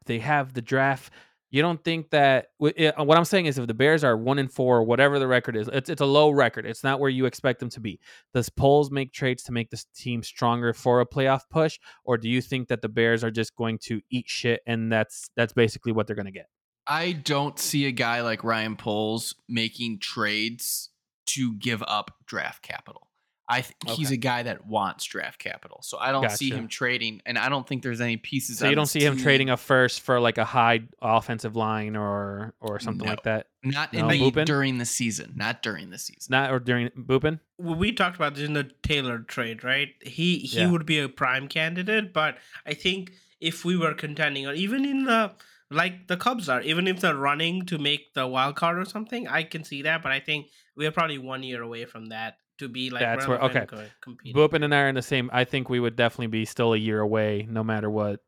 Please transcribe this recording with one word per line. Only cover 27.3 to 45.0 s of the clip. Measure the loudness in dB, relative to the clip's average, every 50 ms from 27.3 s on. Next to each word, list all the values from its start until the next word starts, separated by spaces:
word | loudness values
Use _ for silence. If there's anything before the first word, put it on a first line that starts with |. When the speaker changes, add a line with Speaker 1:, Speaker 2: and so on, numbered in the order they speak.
| -2
Speaker 2:
I | 0 0 0
don't | 0 -2 -2
think | -4 -6 -6 -4
there's | -4 -4 -2
any | -2 -2 -2
pieces | -4 -6 -4 -4 -4 -4 -4 -6 -2
Speaker 1:
So | 2
you | 2
Speaker 2:
on | 4
Speaker 1:
don't | 4 2
Speaker 2:
this | 2
Speaker 1:
see | 2 4 4
him | 4 4
Speaker 2:
team. | 4 4
Speaker 1:
trading | 4 4 4 4 2
a | 0
first | -2 2 4 4 6 6 4 2 -2
for, | -2 0 2 4
like, | 4 2 2
a | 2 -2
high | 0 4 4 6 6 4 2 0 -6 -14 -4
offensive | 2 4 4 4 4 0 -6 -6 -6 -4 -2
line | -2 0 0 -2 -2 -4 -4 -4
or, | -2 -2 -2 -2 -2 -4 -6 -6 -8 -10 -12 -12 -10
or | -8 -8 -8 -6
something | -6 -6 -6 -4 -4
Speaker 2:
No. | -4
Speaker 1:
like | -6 -4 -2
that? | -2 -2 -2 -4 _ _ _
Speaker 2:
Not | -6 -4 -2 -2 -4 -4
Speaker 1:
No, | -2 0
Speaker 2:
in | 2
the, | 2 4 6 4 4
Speaker 1:
Boopin? | 4 4 2
Speaker 2:
during | 2 2 2 2 0 0
the | -2 -4
season. | -4 -2 -2 -2 -2 -2 -4 -8 -10 -8
Not | -4 -4 -4 -4 -4
during | -6 -6 -6 -6 -10 -14
the | -14
season. | -14 -14 -14 -14 -14 -6 0
Speaker 1:
Not | 0 0 2 2
or | 0 -2
during | 0 0 0 0 0 -4
Boopin? | -6 -8 -2 0 2 2 2 0 -2 -4 _ _ _
Speaker 3:
Well, | -10 -6 -4 -2
we | 0 0 0
talked | 2 0 0 0 0
about | -2 -4 -4 -2
this | -4 -4
in | -2 -2
the | -2 -2 -4 -10 -8 -2
Taylor | 0 0 0 0 -2 -6 -6
trade, | -8 -8 -6 -6 -4 -6 -6 -8 -4
right? | -2 0 0 -2 -4 _ _
He, | -20 -12 -4 0 2 2 2 0
he | -2 -4 -2 0
Speaker 1:
Yeah. | 2 2
Speaker 3:
would | 2 2 0
be | 0 0 0
a | 0 -2
prime | -2 -2 0 0 0 0 -4 -4
candidate, | -4 -2 -2 -2 -2 -4 -2 0 0 -2 -2 -2 -2
but | 0 0 0 -2 -6 -18 -20 -20 -16 -10
I | -10 -8
think | -2 -2 -2 -2 -2 -8 -12 -18 _ _ _ _ -6
if | -6 -6 -4 -2 -2
we | 0 0
were | 2 2 0 0
contending, | -2 -8 -8 -4 -2 -2 -2 -2 -4 -6
or | -6 -4
even | -4 -4 -2 -2 -2 -2
in | -2 -2 -2